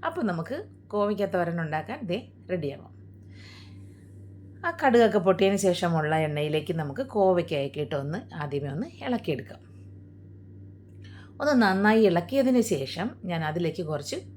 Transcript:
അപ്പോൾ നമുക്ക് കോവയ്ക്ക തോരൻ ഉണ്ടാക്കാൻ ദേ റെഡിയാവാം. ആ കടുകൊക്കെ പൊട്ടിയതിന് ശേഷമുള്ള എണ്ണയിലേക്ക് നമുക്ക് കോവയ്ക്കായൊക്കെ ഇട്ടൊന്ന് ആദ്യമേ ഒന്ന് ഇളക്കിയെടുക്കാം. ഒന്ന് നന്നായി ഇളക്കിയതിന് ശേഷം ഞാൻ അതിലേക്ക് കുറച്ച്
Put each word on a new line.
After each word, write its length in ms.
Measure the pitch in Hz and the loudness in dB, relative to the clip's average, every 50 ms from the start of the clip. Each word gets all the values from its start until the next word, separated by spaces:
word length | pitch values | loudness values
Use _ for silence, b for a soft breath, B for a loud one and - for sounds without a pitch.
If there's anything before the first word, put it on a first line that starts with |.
| - 330 | -6 -6
അപ്പോൾ 160 | 330 370 294 208 | -4 -2 -2 -2
നമുക്ക് 260 | 175 165 165 - 240 311 415 - - - - - | -2 -4 -6 -8 -8 -10 -10 -12 -18 -20 -20 -8
കോവയ്ക്ക 340 | - 208 202 208 208 202 202 190 165 | -2 -2 0 0 0 -2 -2 -2 0
തോരൻ 240 | 180 175 170 165 170 165 | -2 -2 0 -2 -4 -4
ഉണ്ടാക്കാൻ 360 | 156 151 156 160 - 226 294 285 175 | -4 -4 -6 -6 -6 -10 -10 -6 -6
ദേ 80 | 170 208 254 - - - - - | -6 -6 -6 -10 -20 -20 -10 -6
റെഡിയാവാം. 400 | 180 180 151 143 139 - - - - - - - - - - B B B B B B B B B B B B B B B B B B - - - - - - - - - - | -6 -4 -4 -6 -8 -8 -16 -20 -20 -20 -20 -20 -20 -20 -20 B B B B B B B B B B B B B B B B B B -20 -20 -20 -20 -20 -20 -20 -20 -8 -6
ആ 40 | 349 339 - | -6 -6 2
കടുകൊക്കെ 380 | 320 277 233 240 233 220 - 214 170 | 2 6 8 8 6 8 6 4 4
പൊട്ടിയതിന് 340 | 190 185 165 190 196 202 196 196 | 4 4 4 4 4 4 4 2
ശേഷമുള്ള 480 | 190 175 170 - 175 170 160 151 151 160 156 160 | 2 2 2 0 0 0 2 2 2 2 2 0
എണ്ണയിലേക്ക് 480 | 151 147 147 147 151 147 156 151 - 175 160 | 0 0 -2 -2 0 -2 -2 -2 -2 -4 -4
നമുക്ക് 240 | 156 143 139 - 269 262 - | -4 -4 -4 -6 -6 -4 0
കോവയ്ക്കായൊക്കെ 680 | 214 196 190 185 175 170 170 165 143 139 139 - 151 151 | 2 4 4 4 2 2 0 -2 -2 -2 -4 -4 -6 -6
ഇട്ടൊന്ന് 340 | - - 143 135 143 156 202 - - - 170 | -4 -4 -4 -4 -4 -6 -8 -10 -10 -10 -10
ആദ്യമേ 280 | 147 143 139 143 139 143 135 | -8 -6 -6 -6 -6 -4 -6
ഒന്ന് 140 | 156 240 339 - - - | -6 -8 -8 -10 -12 -6
ഇളക്കിയെടുക്കാം. 560 | - 247 233 - - 156 123 104 - - - - - - - - - - - - - - - - - - - - - - - - - - - - - - - B B B B B B B - | -4 -4 -4 -2 -4 -4 -4 -6 -12 -16 -20 -20 -20 -20 -20 -20 -20 -20 -20 -20 -20 -20 -20 -20 -20 -20 -20 -20 -20 -20 -20 -20 -20 -20 -20 -20 -20 -20 -20 B B B B B B B -4
ഒന്ന് 120 | 294 302 294 254 233 | 0 2 4 4 4
നന്നായി 380 | 202 185 190 202 214 220 226 220 202 | 4 4 4 4 4 6 6 6 6
ഇളക്കിയതിന് 540 | 170 170 170 - 254 277 269 254 254 247 226 226 | 4 2 0 0 0 2 2 4 4 4 4 2
ശേഷം 360 | 190 143 135 127 - 170 180 247 - - - 185 | 0 -2 -2 -6 -6 -6 -6 -6 -8 -10 -8 -6
ഞാൻ 140 | 175 165 160 156 | -4 -4 -2 -2
അതിലേക്ക് 340 | 151 170 175 160 156 - 175 151 | -2 -2 -2 -2 -4 -4 -6 -6
കുറച്ച് 280 | 156 143 143 - - 359 381 - - | -6 -6 -6 -6 -10 -10 -10 -12 -20